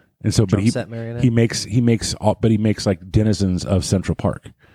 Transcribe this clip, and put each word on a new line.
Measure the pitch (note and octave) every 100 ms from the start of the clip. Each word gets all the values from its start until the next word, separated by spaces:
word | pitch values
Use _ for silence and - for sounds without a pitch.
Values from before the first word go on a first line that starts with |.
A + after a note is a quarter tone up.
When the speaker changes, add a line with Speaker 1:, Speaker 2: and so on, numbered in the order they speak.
| _ _
Speaker 1:
And | A2
so, | -
but | G2+
Speaker 2:
Drum | G2
Speaker 1:
he, | G#2
Speaker 2:
set | B2 G2
marionette? | A#2 A2+ A#2
Speaker 1:
he | B2
makes, | A#2 A2 - -
he | A2+
makes, | A#2+ A2+ - F#2+
all, | G#2+ G2
but | A2+
he | G#2+
makes, | G#2+ G#2 G#2+
like, | E2+ F#2
denizens | G#2+ G#2+ F#2+ G2 F2+ -
of | F#2+
Central | - F#2+ F2 D#2+
Park, | G2 - - - _